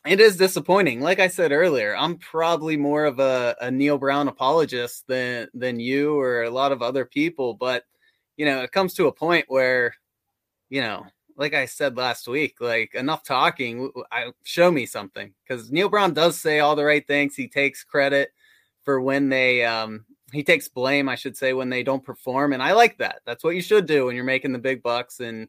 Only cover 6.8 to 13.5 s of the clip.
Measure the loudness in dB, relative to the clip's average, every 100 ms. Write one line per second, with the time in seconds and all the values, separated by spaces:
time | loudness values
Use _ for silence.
6.8 | -2 -2 -4 -2 -4 -2 -6 -4 -4 -4
7.8 | _ _ _ _ _ -4 -2 -2 -2 -2
8.8 | -2 0 0 0 0 0 0 0 2 2
9.8 | 0 -4 _ _ _ _ _ _ _ -6
10.8 | -4 -8 -14 _ _ -6 -2 -2 -4 -2
11.8 | -4 -2 -4 -4 -6 -4 -4 _ -4 -2
12.8 | -4 -4 -4 -4 -4 0 0